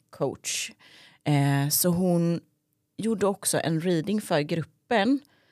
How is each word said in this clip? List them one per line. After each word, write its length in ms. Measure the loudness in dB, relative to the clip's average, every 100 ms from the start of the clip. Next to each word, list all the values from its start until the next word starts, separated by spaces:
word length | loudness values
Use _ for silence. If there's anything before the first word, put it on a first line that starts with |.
| _
coach. 640 | -6 -6 -4 -8 -6 -8 -12 -20 -20 -20 _
Eh, 460 | 0 2 2 2 0
så 200 | 0 2
hon 520 | 2 2 2 2 -2 -6 _ _ _ _ -6
gjorde 280 | -4 0 0
också 340 | 0 -2 -2
en 180 | 0 0
reading 400 | 0 0 0 -4
för 200 | 0 -2
gruppen 800 | 0 -4 -6 _ -2 2 2 0 -4 _ _